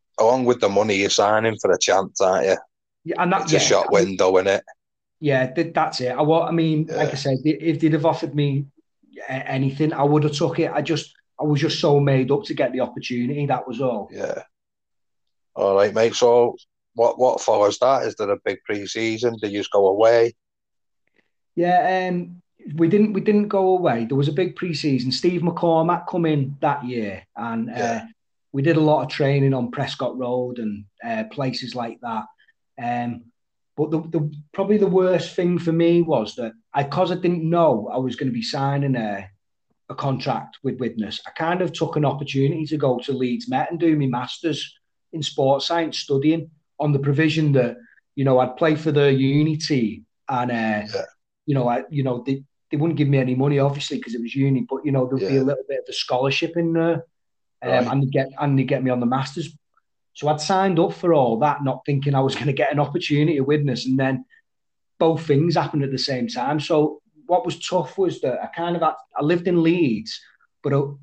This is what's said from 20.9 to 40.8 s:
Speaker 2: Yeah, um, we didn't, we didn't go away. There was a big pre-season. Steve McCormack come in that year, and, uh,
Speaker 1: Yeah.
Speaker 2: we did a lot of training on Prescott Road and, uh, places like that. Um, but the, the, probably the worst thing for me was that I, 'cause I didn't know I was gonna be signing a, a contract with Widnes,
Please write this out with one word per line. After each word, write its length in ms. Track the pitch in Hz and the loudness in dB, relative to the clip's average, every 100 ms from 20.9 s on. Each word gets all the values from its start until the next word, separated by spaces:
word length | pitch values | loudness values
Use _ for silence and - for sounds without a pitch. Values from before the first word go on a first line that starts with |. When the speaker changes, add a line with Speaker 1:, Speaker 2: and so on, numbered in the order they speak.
| _ _ _ _ _ _ - | _ _ _ _ _ _ -2
Speaker 2:
Yeah, 540 | 175 180 160 185 185 | 2 4 2 0 0
um, 300 | 180 175 - _ _ 311 156 | -2 -4 -12 _ _ -10 0
we 120 | 165 | 4
didn't, 260 | 202 214 | 6 4
we 80 | 190 | 2
didn't 260 | 208 208 208 | 2 2 2
go 300 | 196 190 185 | 2 2 4
away. 280 | 175 117 113 | 2 0 0
There 120 | 139 | 0
was 100 | 143 | 0
a 60 | |
big 220 | 151 180 - | 0 -2 -4
pre-season. 560 | 180 151 156 131 127 | -6 -4 0 0 0
Steve 300 | 127 175 175 | 0 0 0
McCormack 640 | 175 170 175 160 165 175 - | 0 0 2 2 2 0 -2
come 180 | 180 165 | -2 0
in 320 | 151 139 - | 0 -2 -2
that 220 | 156 131 | -2 -2
year, 400 | 120 120 104 92 - - | -4 -6 -6 -8 -14 -12
and, 340 | 117 113 113 | -8 -6 -6
uh, 40 | 113 | -4
Speaker 1:
Yeah. 300 | 117 113 110 _ _ _ _ | -4 -4 -8 _ _ _ _
Speaker 2:
we 100 | 139 | -2
did 160 | 139 160 | 0 2
a 40 | |
lot 220 | 156 151 | 4 2
of 60 | 139 | 0
training 440 | - 139 139 139 | -2 0 2 2
on 180 | 135 120 | 0 -2
Prescott 460 | 143 135 - 127 120 | -4 -6 -4 -6 -4
Road 420 | 127 123 123 123 | -4 -4 -4 -6
and, 260 | 110 101 101 _ | -8 -8 -12 _
uh, 220 | 117 110 110 | -8 -6 -6
places 440 | - 131 120 123 123 | -6 -4 -4 -8 -8
like 240 | 117 113 | -8 -8
that. 240 | 120 110 113 _ _ _ _ - | -8 -8 -10 _ _ _ _ -10
Um, 440 | 120 120 120 113 - _ _ _ _ - | -6 -4 -4 -8 -12 _ _ _ _ -4
but 140 | 151 | -2
the, 80 | 160 | -2
the, 320 | 160 165 147 - - | -4 -4 -4 -6 -10
probably 240 | - 196 214 | -4 0 2
the 100 | 196 | 4
worst 480 | 185 185 180 - - | 4 4 2 0 -2
thing 240 | 175 175 | 0 0
for 120 | 165 | 0
me 300 | 165 170 170 | 2 4 4
was 340 | 165 139 110 - | 4 2 0 -6
that 180 | 113 - _ | -10 -10 _
I, 100 | 139 139 | -4 -2
'cause 260 | 175 180 | 0 0
I 40 | 175 | 0
didn't 340 | 175 175 160 | 0 0 0
know 400 | 170 165 120 113 | 2 4 2 -2
I 60 | 123 | -4
was 180 | 131 113 | -4 -4
gonna 160 | 135 | -4
be 100 | 117 | -4
signing 540 | 113 147 139 139 139 127 | -4 -2 -2 0 0 0
a, 340 | 110 98 98 _ _ _ _ _ - | -2 -6 -10 _ _ _ _ _ -16
a 60 | - | -6
contract 640 | 139 131 139 113 - - | -4 -2 -4 -6 -8 -8
with 160 | 135 | -6
Widnes, 420 | 117 | -4